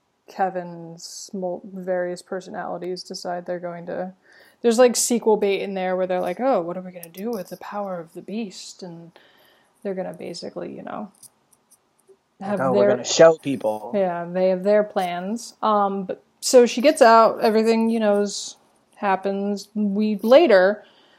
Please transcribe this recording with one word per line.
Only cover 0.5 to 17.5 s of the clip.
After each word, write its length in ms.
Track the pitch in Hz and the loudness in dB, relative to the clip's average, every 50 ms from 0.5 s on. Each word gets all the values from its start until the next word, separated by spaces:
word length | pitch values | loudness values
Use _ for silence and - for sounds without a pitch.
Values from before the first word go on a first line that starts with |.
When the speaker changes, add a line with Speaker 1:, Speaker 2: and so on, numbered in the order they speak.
| 175 185 175 175 170 170 170 165 165 170 - - - - - - - | -4 -6 -10 -10 -12 -14 -16 -16 -18 -18 -18 -18 -18 -18 -16 -12 -10
Speaker 1:
mul-, 280 | 190 185 180 175 - - | -8 -6 -6 -6 -8 -12
various 560 | 202 190 190 180 185 185 180 180 175 180 175 | -14 -14 -12 -6 -4 -4 -4 -4 -4 -6 -10
personalities 800 | - - 196 185 180 185 - 175 175 175 180 175 175 180 185 180 - | -12 -10 -12 -12 -10 -12 -12 -10 -10 -8 -10 -10 -8 -10 -10 -10 -12
decide 420 | - 190 - - 180 175 180 175 | -14 -14 -12 -10 -10 -10 -8 -8
they're 140 | 185 180 175 | -8 -10 -10
going 260 | 180 175 170 175 170 175 | -10 -12 -12 -12 -12 -10
to, 260 | - - 185 185 185 _ _ _ _ _ _ _ _ _ | -8 -8 -8 -10 -12 _ _ _ _ _ _ _ _ _
there's, 180 | - 233 226 226 | 0 0 4 6
like, 160 | 254 247 226 | 4 4 4
sequel 400 | - - - 240 226 226 226 214 | 2 -2 0 -2 0 2 2 2
bait 260 | 208 208 202 196 180 | 2 2 0 0 -2
in 120 | 190 202 196 | -2 -6 -6
there 240 | 190 185 185 185 185 | -4 -4 -2 -2 -2
where 100 | 185 180 | -2 -2
they're 140 | 185 180 | -2 -2
like, 180 | 180 180 180 - | -4 -4 -4 -4
"Oh, 220 | 240 269 254 190 | -2 0 0 0
what 160 | 165 170 175 185 | -2 -4 -8 -10
are 40 | |
we 100 | 185 185 | -12 -14
gonna 180 | 180 180 170 165 | -16 -18 -18 -18
do 200 | 170 185 202 233 | -14 -10 -8 -8
with 180 | 240 196 175 - | -6 -8 -8 -10
the 80 | 180 - | -14 -16
power 420 | - - 202 208 202 196 185 175 | -14 -12 -10 -8 -8 -8 -8 -10
of 140 | 160 160 - | -10 -14 -16
the 80 | 175 | -18
beast?" 600 | - - 190 226 233 185 - - - - - - 196 | -14 -10 -8 -8 -8 -8 -12 -16 -18 -20 -18 -18 -16
And 280 | 175 170 170 170 170 - _ _ _ _ _ _ _ _ _ _ _ _ _ | -16 -16 -16 -20 -20 -20 _ _ _ _ _ _ _ _ _ _ _ _ _
they're 120 | - 202 190 | -10 -8 -6
gonna 180 | 185 180 175 170 | -6 -8 -8 -10
basically, 580 | 170 185 185 170 - - - - 175 180 - 135 | -12 -12 -12 -12 -12 -12 -14 -12 -12 -12 -12 -12
you 80 | - - | -14 -14
know, 280 | - - - 214 190 _ _ - - _ _ _ _ _ _ _ _ _ _ _ _ _ _ _ _ _ _ _ _ _ - | -12 -12 -12 -12 -14 _ _ -20 -20 _ _ _ _ _ _ _ _ _ _ _ _ _ _ _ _ _ _ _ _ _ -14
Speaker 2:
Like, 100 | 196 202 | -8 -6
Speaker 1:
have 100 | 208 - | -4 -2
Speaker 2:
"Oh, 100 | 131 135 | 0 0
we're 80 | - - | 2 2
Speaker 1:
their 80 | 156 - | 2 2
Speaker 2:
gonna 120 | - - - | 2 0 -2
show 340 | - - - 165 165 160 160 | 0 6 8 8 8 8 6
people." 540 | - 143 135 - - 107 107 107 113 117 120 | 0 -6 -4 -4 -2 -4 -4 -4 -6 -6 -4
Speaker 1:
Yeah, 320 | 202 190 180 170 170 170 | -2 -2 -2 -2 -6 -8
they 240 | 175 175 185 185 185 | -6 -4 0 0 0
have 140 | 190 180 185 | 0 0 0
their 200 | 202 208 208 208 | 2 2 2 2
plans. 720 | 208 - 202 185 175 175 175 180 190 220 240 - - - - | 0 -2 -4 -4 -4 -4 -6 -6 -6 -8 -8 -10 -12 -12 -4
Um, 420 | - 214 214 208 202 196 196 196 190 | -2 0 2 2 2 0 -2 -4 -6
but, 180 | 185 - - _ _ _ _ | -8 -10 -12 _ _ _ _
so 260 | - - - 254 240 | -2 4 6 6 6
she 140 | 226 - 247 | 6 4 2
gets 200 | 226 294 311 - | 2 4 6 6
out, 400 | 262 226 226 226 226 208 - - | 8 8 8 8 8 6 4 2
everything, 480 | - 226 | 0 2